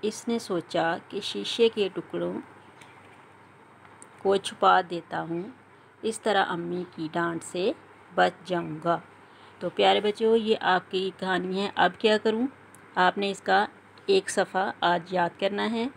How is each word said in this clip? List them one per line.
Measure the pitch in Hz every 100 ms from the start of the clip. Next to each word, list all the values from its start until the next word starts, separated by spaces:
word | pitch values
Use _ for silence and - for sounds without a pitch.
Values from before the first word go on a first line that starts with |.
इसने | 214 214 - 233
सोचा | - 180 156 170 165 165 -
कि | 196
शीशे | - 202 202 - 226
के | 226 196
टुकड़ों | 180 - 175 175 190 - - - - - - - - - - - - - - - - - -
को | 202 196
छुपा | - - 190 185
देता | 180 175 - 165
हूँ, | 165 170 202 262 - - - -
इस | 220 220
तरह | 226 196
अम्मी | 196 175 170 175
की | 175 - 160
डांट | 170 170 165
से | - 180 190 311 - - - 180
बच | 180 - 170
जाऊँगा। | 175 170 156 165 165 - - - - - -
तो | 180
प्यारे | - 196 196
बच्चों, | 208 208 226 226
ये | 214 220
आपकी | - 185 - 185 190 185
कहानी | 190 180 185 185
है | 196 -
अब | 180 180
क्या | 220 214
करूँ। | 220 220 262 - - - - -
आपने | 180 190 202
इसका | 190 - 190 208 - - - -
एक | 190 190
सफ़ा | - 180 190 208 -
आज | 175 175 170
याद | 180 175 -
करना | 196 202
है | 208 226 240